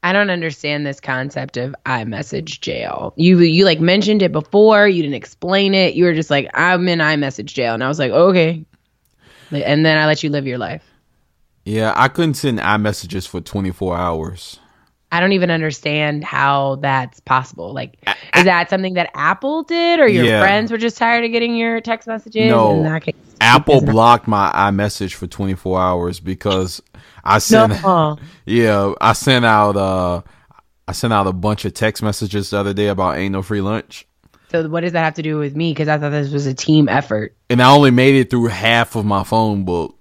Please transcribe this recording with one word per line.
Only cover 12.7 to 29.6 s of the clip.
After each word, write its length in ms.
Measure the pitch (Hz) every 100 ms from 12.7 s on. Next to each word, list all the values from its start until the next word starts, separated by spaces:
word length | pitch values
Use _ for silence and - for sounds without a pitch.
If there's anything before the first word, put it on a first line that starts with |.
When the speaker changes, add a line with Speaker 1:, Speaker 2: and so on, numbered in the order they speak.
| 104 107 104 87 95 -
Speaker 2:
for 140 | 90
twenty-four 560 | 80 101 95 90 95 87
hours. 640 | 90 82 80 92 - - _ _ _ _ _
Speaker 1:
I 80 | 170
don't 120 | 185
even 180 | 196 180
understand 720 | 165 156 143 151 151 151 147
how 520 | 156 139 139 139 139 135
that's 440 | 143 135 127 _
possible. 520 | - 131 131 - 85
Like, 240 | 135 64 _ -
Speaker 2:
I, 60 |
Speaker 1:
is 40 | 101 -
Speaker 2:
I 80 | 135
Speaker 1:
that 260 | 180 175 -
something 240 | 190 190
that 160 | 180 170
Apple 480 | - 151 196 269 311
did, 360 | - 339 339 339
or 80 | 262
your 160 | -
Speaker 2:
Yeah. 160 | 120 208
Speaker 1:
friends 280 | 196 202 220
were 60 | 226
just 180 | 233 220
tired 280 | 233 233
of 60 | 233
getting 220 | 233 233 233
your 240 | 226 226
text 280 | 226 226 233
messages? 420 | 220 220 220 226
Speaker 2:
No. 280 | - - 160
Speaker 1:
In 40 |
that 200 | 156 160
case, 100 | - - _ _
Speaker 2:
Apple 400 | 113 127 147 139
Speaker 1:
because 120 | -
Speaker 2:
blocked 340 | 110 117 120 -
my 220 | 104 95
iMessage 600 | - 101 101 104 - 95
for 120 | - 90
twenty-four 520 | - 98 92 92 92
hours 380 | 92 90 87 87
because 640 | 87 95 104 95 92 - _ - - -
I 160 | - 104
sent 420 | - 220 220 208
Speaker 1:
No. 360 | 190 175 156 151 156
Speaker 2:
<laughs> 120 | - -
Yeah, 460 | 117 113 104 98 -
I 120 | 110
sent 300 | 110 - 127 117
out, 300 | 107